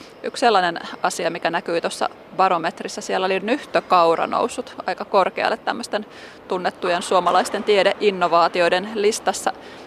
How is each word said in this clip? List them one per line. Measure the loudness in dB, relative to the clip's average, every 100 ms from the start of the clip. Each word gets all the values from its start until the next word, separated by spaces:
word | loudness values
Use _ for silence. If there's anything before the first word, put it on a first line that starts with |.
| -20 -12
Yksi | -10 0
sellainen | 2 4 2 -4 -10 -6
asia, | -4 -2 -4
mikä | -2 -2
näkyy | -2 -2 -2
tuossa | -2 -4 -6 -6 -10 0
barometrissa, | 2 2 -2 -6 -10 -10
siellä | -6 -2
oli | 0 -2
nyhtökaura | -2 -4 0 -2 2 4 4 4 0
noussut | -2 -4 -6 -12 -10 -8
aika | -8
korkealle | 0 2 2 0 -2 -2
tämmöisten | -6 -6 -6 -8 -8 -16 -20 -18 -8
tunnettujen | -4 -4 -4 -2 -2
suomalaisten | 2 2 4 2 2 -2
tiedeinnovaatioiden | 2 4 4 4 0 2 2 4 4 4 2 2 -2
listassa. | -2 0 0 -2 -2 -4 -6 -14 -20